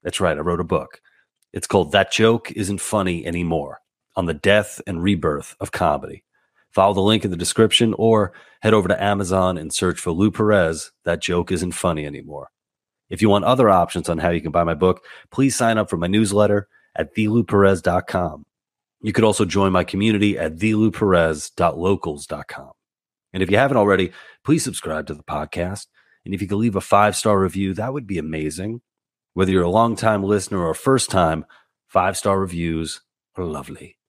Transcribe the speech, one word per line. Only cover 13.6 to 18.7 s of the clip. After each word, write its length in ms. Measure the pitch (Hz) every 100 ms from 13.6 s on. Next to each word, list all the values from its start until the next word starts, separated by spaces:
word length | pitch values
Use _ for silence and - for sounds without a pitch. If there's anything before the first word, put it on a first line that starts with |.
| 113
options 400 | 92 85 90 82
on 80 | 82
how 140 | 87
you 100 | 87
can 100 | 78
buy 140 | 85 85
my 80 |
book, 320 | 78 92 90 - - _
please 240 | - 135 -
sign 220 | 117 110
up 120 | 104
for 60 | 85
my 120 | 87
newsletter 600 | 104 107 101 104 101 101 _ _
at 200 | - -
the 160 | - 107
lou 160 | 117 104
perez 360 | 104 98 92
dot 240 | 90 87 -
com. 400 | 92 87 71 - _ _